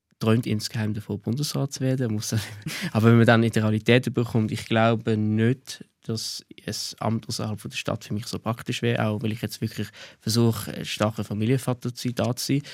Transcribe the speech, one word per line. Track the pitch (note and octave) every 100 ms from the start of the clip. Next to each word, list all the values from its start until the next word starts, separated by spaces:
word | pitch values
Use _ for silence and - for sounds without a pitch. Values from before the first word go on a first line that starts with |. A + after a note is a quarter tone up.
| _ -
träumt | A2+ A2+ A#2+
insgeheim | G#2+ - A2+ G#2+
davon, | G#2+ - G#2
Bundesrat | - B2 D3+ C#3 C#3
zu | -
werden. | C3 C3 A#2+
Muss | G#2+ - A#2 - -
<laughs> | - - F3+
aber | A2+ A#2
wenn | A#2
man | A2+
dann | A2+
in | A#2
der | A2
Realität | G#2+ G#2+ G#2+ B2 B2
bekommt, | A#2 A#2+ A#2 G#2+
ich | G2+ -
glaube | A2+ A2+ A2+ A#2 G#2+
nicht, | G#2+ G#2+ A2+ B2+ - - - _
dass | - A2 - - - -
ein | - - - -
Amt | A2+ A2+ -
außerhalb | A#2+ A2+ G#2
von | -
der | -
Stadt | - A2
für | -
mich | G#2 A#2
so | A2
praktisch | G#2+ A2+ - A#2
wäre, | A#2+ A#2
auch | A2 G#2+
weil | A2
ich | A2+
jetzt | G#2+ -
wirklich | A2 - G#2 - - -
versuche, | - A2+ A#2 A2+ -
ein | -
starker | - - G#2+ A2+
Familienvater | G#2 G#2 A2 B2+ - B2 B2
zu | A#2+ B2
sein, |
da | A#2 A2+ B2
zu | -
sein, | C#3 -